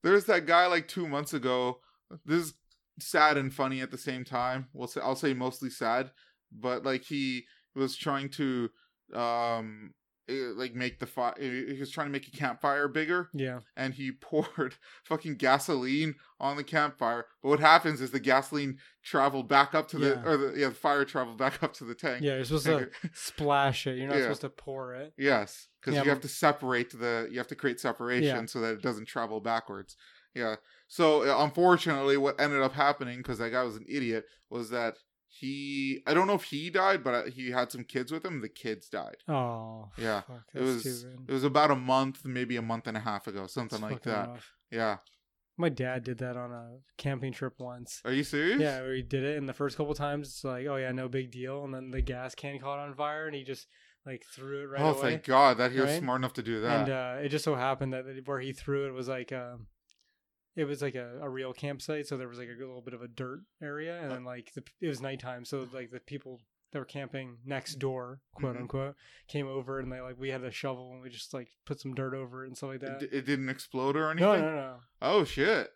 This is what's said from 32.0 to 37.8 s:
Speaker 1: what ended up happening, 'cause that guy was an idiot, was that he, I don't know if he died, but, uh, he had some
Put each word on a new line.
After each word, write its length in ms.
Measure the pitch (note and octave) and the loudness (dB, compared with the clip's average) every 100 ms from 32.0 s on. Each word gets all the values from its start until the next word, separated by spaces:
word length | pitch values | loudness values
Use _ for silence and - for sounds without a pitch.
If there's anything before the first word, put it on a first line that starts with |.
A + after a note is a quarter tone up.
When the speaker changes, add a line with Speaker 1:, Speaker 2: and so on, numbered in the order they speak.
| C#3 C#3 | 4 6
Speaker 1:
what 240 | C#3 C#3 | 4 4
ended 200 | D3 C#3 | 2 4
up 120 | C3+ | 2
happening, 500 | C#3 C#3+ C#3+ B2 B2 | 4 4 4 -4 -6
'cause 160 | B2+ A#2 | -6 -4
that 120 | A#2 | 0
guy 120 | B2 | 0
was 140 | B2 G#2+ | 0 -4
an 100 | G#2 | -6
idiot, 380 | C#3 A#2+ A2+ - _ _ | -2 0 -2 -4 _ _
was 200 | A#2+ A2 | -8 -4
that 260 | A#2+ A2+ - _ _ _ | -2 -2 -4 _ _ _
he, 720 | - C3+ C#3 C#3 C#3 C3+ C3 - | -10 -8 -6 -4 -2 -2 -2 2
I 80 | |
don't 120 | D#3 F#3+ | 4 6
know 80 | |
if 100 | G3+ | 2
he 260 | - D3 E3+ | 0 -6 -2
died, 340 | F#3 F#3+ F#3+ | 2 4 4
but, 100 | C3 | 2
uh, 160 | A#2+ A2+ | 0 0
he 200 | B2+ B2+ | -6 -2
had 200 | B2 B2 | 0 0
some 140 | B2+ | -4